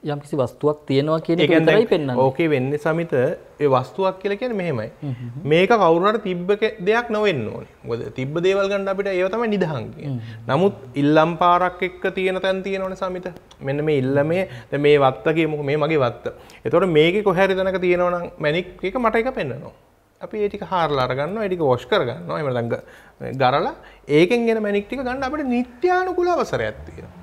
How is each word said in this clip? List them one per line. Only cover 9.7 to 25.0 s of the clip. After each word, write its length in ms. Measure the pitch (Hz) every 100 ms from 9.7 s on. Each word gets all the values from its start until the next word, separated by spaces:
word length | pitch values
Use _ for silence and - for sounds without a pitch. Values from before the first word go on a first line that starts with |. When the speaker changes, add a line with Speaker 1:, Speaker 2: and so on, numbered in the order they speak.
| 143 107
Speaker 2:
කියන්නේ. 240 | 143 143
Speaker 1:
හ්ම් 80 | 127
හ්ම්. 240 | 113 110 113
Speaker 2:
නමුත් 280 | 135 196 196 -
ඉල්ලම් 380 | 120 143 156 160 170
පාරක් 460 | 175 175 180 180
එක්ක 220 | 185 - 196
තියෙන 260 | 185 190 185
තැන් 220 | 190 190
තියෙනවනේ 340 | 190 190 190 185
සමිත. 300 | 190 180 180 165 - -
මෙන්න 280 | 139 143
මේ 140 | 156 147
ඉල්ලමේ 460 | 127 139 143 175 185 123 -
දැන් 160 | 143
මේ 140 | 147 147
වත්ත 360 | 135 131 -
කියමුකෝ, 300 | 156 156 151
මේ 120 | 143 151
මගේ 220 | 147 160
වත්ත. 260 | 123 113 - - - -
එතකොට 280 | - 151 185
මේකේ 340 | 156 160 190
කොහේ 240 | 202 175 190
හරි 80 | 190
තැනක 240 | 190 185
තියෙනවා 320 | 180 175 175
නම් 180 | 175 175 -
මැණික් 480 | 151 160 180 -
එක 100 | 185
මට 220 | 262 240 226
එක 180 | 233
පෙන්නනවා. 400 | 262 160 123 - - _ _ _ _
අපි 160 | 175 214
ඒ 100 | 208
ටික 140 | 202
හාරලා 420 | 185 185 160 143
අරගන්නවා, 400 | 127 131 147 208
ඒ 40 | 208
ටික 120 | 180
වොෂ් 260 | 151 123 -
කරගන්නවා. 520 | 208 131 135 175 165
එහෙම 100 | 151
නැත්නම් 220 | 123 117
ග-, 140 | - - - - _ - 123
ගරලා 380 | 127 139 208 320 - - -
ඒකෙන් 400 | 147 180 240 233
එන 140 | 226
මැණික් 240 | 208 202 208
ටික 140 | 254